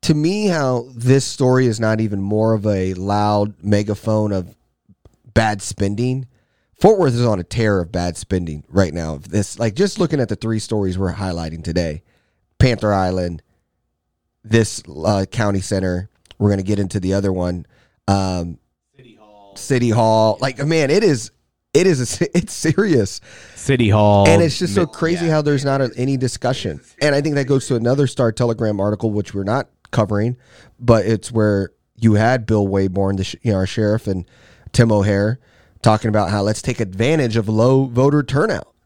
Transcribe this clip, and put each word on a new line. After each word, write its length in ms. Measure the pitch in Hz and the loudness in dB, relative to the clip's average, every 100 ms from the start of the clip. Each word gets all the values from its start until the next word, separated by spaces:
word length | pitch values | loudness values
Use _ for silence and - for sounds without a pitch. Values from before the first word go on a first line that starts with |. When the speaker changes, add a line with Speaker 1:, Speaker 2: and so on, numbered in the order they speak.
Speaker 1:
to 120 | - | 0
me, 320 | 151 156 208 208 | 0 0 0 -2
how 400 | 165 135 123 127 | 0 0 -2 -6
this 300 | 123 123 135 | -6 2 2
story 420 | - - 127 127 127 | 2 -2 2 4 2
is 140 | 110 | 0
not 200 | 113 110 | 0 0
even 200 | 110 101 | -2 -2
more 340 | 98 107 110 | -2 0 2
of 120 | 110 104 | 0 0
a 280 | 98 92 | 0 -2
loud 680 | 90 98 104 104 104 104 - | -4 -2 0 2 0 -2 -4
megaphone 680 | 101 104 104 101 - 107 107 | 0 0 0 -4 -2 -2 0
of 220 | 98 90 - _ _ _ _ _ _ - | -4 -6 -16 _ _ _ _ _ _ -4
bad 260 | 117 110 104 | 0 0 -2
spending. 640 | - - 101 104 123 131 123 _ _ _ _ _ | -8 -4 -4 -2 -4 -4 -8 _ _ _ _ _
Fort 180 | 190 208 | 4 6
Worth 160 | 156 | 2
is 100 | 120 | 2
on 160 | 120 101 | 0 0
a 40 | |
tear 360 | 87 117 110 98 | -4 -2 2 2
of 100 | 82 | -2
bad 260 | 90 87 82 | -4 -4 -6
spending 480 | - 95 85 76 - | -4 -4 -4 -10 -4
right 260 | 90 90 | 0 0
now. 220 | 80 80 73 | -2 -6 -8
This, 420 | - 101 98 - | -4 -4 -4 -4
like, 160 | 113 | -4
just 240 | 104 196 - | 0 -2 0
looking 220 | 170 151 | -2 0
at 80 | 117 | -2
the 80 | 101 | -4
three 240 | 110 110 | -4 -4
stories 360 | - 110 95 92 | -2 -2 -2 -2
we're 180 | 95 | -4
highlighting 500 | 80 95 85 80 80 | -4 -6 -6 -8 -8
today, 380 | 80 82 82 78 _ _ _ _ _ _ | -4 -4 -4 -6 _ _ _ _ _ _
Panther 340 | 131 113 107 | 0 2 0
Island, 500 | 98 92 92 87 82 _ _ _ _ _ _ _ _ _ _ | 0 0 -2 -4 -8 _ _ _ _ _ _ _ _ _ _
this, 380 | 110 113 107 - - 71 | 0 2 2 -4 -14 -4
uh, 200 | 80 101 95 | -2 0 -2
county 300 | - 104 98 | -2 -2 -2
center. 480 | 92 98 95 90 95 _ _ - | -2 -4 -2 -4 -6 _ _ -2
We're 120 | 104 | 0
gonna 120 | 101 | 0
get 160 | 95 101 | -2 -2
into 220 | 98 104 | -2 -4
the 140 | 92 | -2
other 180 | 98 98 | 0 0
one. 340 | 92 90 90 - _ _ _ - | -2 -4 -6 -12 _ _ _ -2
Um, 520 | 98 95 90 85 80 _ _ _ _ | 0 0 -4 -6 -10 _ _ _ _
Speaker 2:
City 180 | - _ | -20 _
Hall. 400 | _ - - - | _ -20 -20 -18
Speaker 1:
City 340 | - 131 120 | -2 0 2
Hall. 480 | 110 113 110 110 107 | 2 2 4 2 2
Like, 240 | 135 131 | -4 -4
man, 260 | 143 160 139 | 0 0 2
it 120 | 175 | 2
is, 300 | 214 127 - _ _ _ _ | 2 0 -4 _ _ _ _
it 120 | 147 190 | 2 2
is, 340 | 143 123 - | 2 -2 -4
a, 60 | 175 | -2
<laughs> 40 | 180 | -2
it's 140 | - | -4
serious. 680 | - 160 175 214 143 98 - - - - - | -4 -2 0 2 2 0 -6 -18 -20 -20 -12
Speaker 3:
City 340 | - 131 113 | -2 2 4
Hall. 360 | 107 104 101 98 | 4 6 6 6
Speaker 1:
And 120 | - | 6
it's 180 | 165 - | 4 0
just 160 | 180 | -2
so 80 | 202 170 | 0 -2
Speaker 3:
Mi- 60 | |
Speaker 1:
crazy 340 | - 165 175 170 | -2 -2 0 0
Speaker 3:
yeah. 60 | |
Speaker 1:
how 100 | 156 | 0
there's 220 | 147 143 | 2 0
not 160 | 139 135 | 0 0
a, 100 | 131 127 | -2 -2
any 200 | 131 135 | -2 -2
discussion. 640 | 123 - 120 120 98 73 _ _ | -2 -2 -4 -4 -6 -8 _ _
And 120 | 147 | 0
I 60 | 143 | 0
think 140 | 147 | 0
that 120 | 143 131 | -2 0
goes 200 | 135 - | 0 0
to 80 | |
another 320 | 123 117 139 135 | -2 0 2 0
Star 240 | - 120 | 2 -2
Telegram 480 | 107 120 113 110 104 | 0 -2 0 -2 0
article, 300 | 101 107 113 | -2 0 -2
which 240 | 104 98 | -2 -4
we're 100 | 98 | -6
not 240 | 98 127 - _ _ | -2 -2 -4 _ _
covering, 460 | - 104 101 113 127 _ - - _ | -2 0 0 -2 -4 _ -20 -20 _
but 280 | 120 113 98 | 2 4 4
it's 260 | 110 - | -2 -2
where 380 | 113 107 101 95 _ _ _ | 0 2 2 -2 _ _ _
you 180 | 117 | 4
had 320 | 104 113 131 107 | 4 4 0 0
Bill 200 | 107 98 | 0 2
Wayborn, 500 | 98 95 92 95 98 | 0 0 0 -2 -2
the 80 | |
sh-, 120 | 95 - | -6 -4
you 100 | 120 | -2
know, 60 | 98 | 0
our 80 | 92 | -2
sheriff, 400 | - 104 110 - | 0 0 0 -2
and 180 | 95 87 _ _ _ - | -6 -8 _ _ _ -2
Tim 200 | - 117 | 2 4
O'Hare 480 | 104 98 101 104 123 _ _ _ _ | 4 2 0 0 -4 _ _ _ _
talking 260 | - 107 113 | 2 2 2
about 220 | 104 92 | 0 0
how 120 | 104 | 0
let's 180 | 101 107 | -2 -4
take 160 | - 120 | -6 -6
advantage 560 | 104 92 120 160 123 110 | -6 -2 0 2 0 0
of 120 | 104 | 0
low 360 | 110 120 131 | 2 4 4
voter 380 | 135 120 135 147 | 2 2 2 2
turnout. 520 | - 135 214 113 - _ | 0 -2 0 -2 -8 _